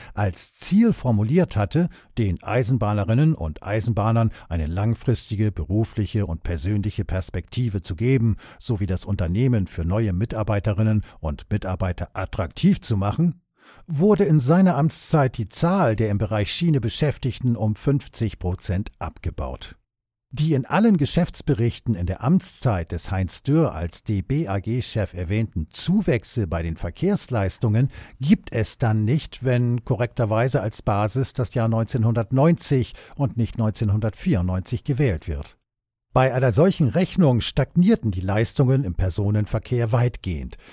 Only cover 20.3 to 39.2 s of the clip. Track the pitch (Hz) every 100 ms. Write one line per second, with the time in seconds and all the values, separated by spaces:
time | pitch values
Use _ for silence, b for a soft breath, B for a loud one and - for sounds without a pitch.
20.3 | 131 151 143 - 160 226 185 143 - 180
21.3 | - - 107 117 - - 95 90 95 113
22.3 | 180 - - 131 95 85 87 - 95 90
23.3 | - - 151 151 80 82 - - 101 87
24.3 | 143 143 98 107 123 - 113 95 85 85
25.3 | 104 110 - 78 - - 202 180 120 -
26.3 | - 92 85 85 80 87 - 175 202 -
27.3 | 120 95 - 113 110 139 B B - 139
28.3 | 208 - - 107 - 117 110 107 147 -
29.3 | - 127 123 120 120 - 104 120 - 110
30.3 | 110 127 127 104 - - 101 107 131 131
31.3 | - 120 123 113 113 110 123 113 117 113
32.3 | 131 151 170 - 135 113 B B - 135
33.3 | 113 113 - 110 - 107 104 107 - 185
34.3 | 117 90 92 - 120 - 127 139 82 -
35.3 | 71 - - _ _ _ _ _ 131 131
36.3 | 123 127 98 180 - 139 160 185 - 151
37.3 | 120 - - 127 170 185 220 110 90 92
38.3 | 101 113 - 127 135 110 87 92 98